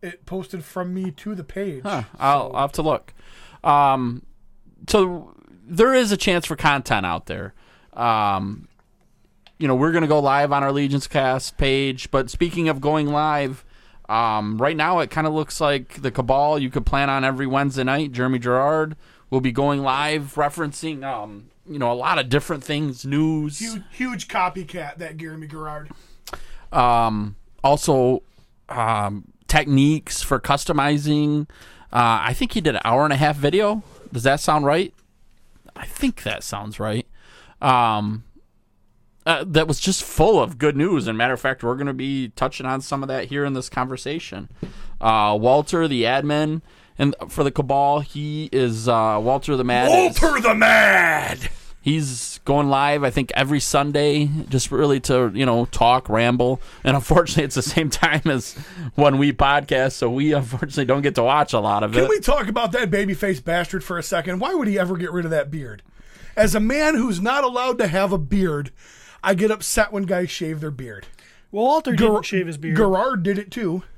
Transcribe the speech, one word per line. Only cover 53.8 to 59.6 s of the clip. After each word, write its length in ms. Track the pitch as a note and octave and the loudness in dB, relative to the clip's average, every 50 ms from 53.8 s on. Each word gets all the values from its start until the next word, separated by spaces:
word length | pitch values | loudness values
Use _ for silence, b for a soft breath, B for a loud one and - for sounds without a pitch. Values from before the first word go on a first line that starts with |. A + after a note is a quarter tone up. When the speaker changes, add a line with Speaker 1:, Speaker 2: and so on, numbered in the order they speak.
| C#3+ D3 C#3+ D3 D3 D3 D3 D3+ D3 D3 D3 D#3 - - | 0 2 0 2 2 2 2 2 2 0 0 -4 -4 0
Speaker 2:
just 220 | C3+ C3 - - | 0 0 0 0
really 300 | C#3 B2 D3+ C#3+ C#3 C3+ | 0 2 4 4 4 2
to, 320 | A#2+ - C#3 B2+ B2+ A#2 F#2+ | 2 2 2 4 4 2 2
you 100 | G#2 C3+ | 0 2
know, 200 | C3 A#2 A#2 A#2+ | 2 2 2 0
talk, 420 | B2 - - A#2+ A#2 B2 B2+ - - | -2 0 2 4 4 4 4 2 0
ramble. 520 | G#2 A2 A#2 A#2+ A#2+ B2 B2 B2 C3 B2+ B B B B B | 0 2 2 2 2 2 2 0 0 -2 B B B B B
And 100 | - C3 | 2 2
unfortunately, 460 | C#3+ A#2+ - D#3+ F3+ F3 - - D#3+ D3+ | 2 2 4 4 4 4 4 2 0 0
it's 140 | C#3 - | 0 0
the 60 | C#3+ A#2+ | -2 -2
same 280 | - - - F#3+ D3 | 0 0 0 0 0
time 320 | - - - E3 D3 D#3 C#3+ | 0 0 2 2 2 2 0
as 280 | E3 C#3+ B2+ A2+ - - B B B B F#3 E3+ C3 B | 0 0 0 -2 -6 -14 B B B B -12 -12 -8 B
when 240 | - D3 C#3+ C3+ C3+ | 4 4 6 6 6
we 140 | C#3+ C#3+ C3+ | 2 2 4
podcast, 600 | - D3 C#3 C#3+ D3 | 2 4 4 4 2